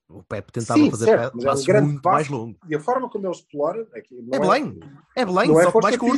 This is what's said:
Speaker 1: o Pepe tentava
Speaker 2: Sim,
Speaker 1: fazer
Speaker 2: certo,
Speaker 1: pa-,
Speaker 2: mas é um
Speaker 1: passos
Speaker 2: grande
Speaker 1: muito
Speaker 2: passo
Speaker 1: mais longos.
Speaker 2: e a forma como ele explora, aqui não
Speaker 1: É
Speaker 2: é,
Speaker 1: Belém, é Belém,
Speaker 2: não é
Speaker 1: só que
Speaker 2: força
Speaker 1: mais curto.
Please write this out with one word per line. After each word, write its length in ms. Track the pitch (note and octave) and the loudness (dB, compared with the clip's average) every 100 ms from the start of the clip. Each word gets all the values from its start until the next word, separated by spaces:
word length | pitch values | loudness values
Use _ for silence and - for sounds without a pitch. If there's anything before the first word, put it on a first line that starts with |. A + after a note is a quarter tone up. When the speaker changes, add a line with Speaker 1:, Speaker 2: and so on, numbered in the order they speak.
| _ | _
Speaker 1:
o 160 | F2+ | -20
Pepe 300 | - G#2+ - | -14 -12 -10
tentava 260 | B2 A2+ B2 | -8 0 4
Speaker 2:
Sim, 120 | - | 4
Speaker 1:
fazer 140 | A2 A#2 | 2 2
Speaker 2:
certo, 240 | - B2+ | 2 0
Speaker 1:
pa-, 0 | |
Speaker 2:
mas 100 | A#2+ | -4
é 20 | C3+ | -2
um 40 | |
Speaker 1:
passos 160 | C#3 C#3 | -2 2
Speaker 2:
grande 200 | G3+ D3 | 2 2
Speaker 1:
muito 160 | C#3+ | 0
Speaker 2:
passo 120 | E3+ | 2
Speaker 1:
mais 140 | E3+ C#3+ | 2 0
longos. 300 | C#3 A2+ G2+ E3+ | -6 -10 -14 -8
Speaker 2:
e 80 | D3+ | -6
a 20 | |
forma 280 | D#3 B3+ B3+ | -2 -4 -4
como 180 | G#3 F#3+ | -8 -8
ele 60 | |
explora, 540 | D#3 _ C#3+ D3 G#3+ A3+ | -8 _ -6 -4 -4 -12
aqui 200 | A2+ - B2 | -16 -20 -18
não 140 | A#2+ | -8
Speaker 1:
É 20 | C4+ | -2
Speaker 2:
é, 40 | |
Speaker 1:
Belém, 400 | F#3+ B3 G#3+ F#2 C#3+ - _ - | 0 0 -2 -10 -18 -20 _ -4
é 80 | |
Belém, 240 | A3 F#3 F3 | -2 2 4
Speaker 2:
não 100 | D#3+ | 6
é 40 | |
Speaker 1:
só 40 | F3 | 6
que 40 | |
Speaker 2:
força 160 | A3 G#3 | 4 2
Speaker 1:
mais 80 | B3 | 0
curto. 200 | C4+ | 0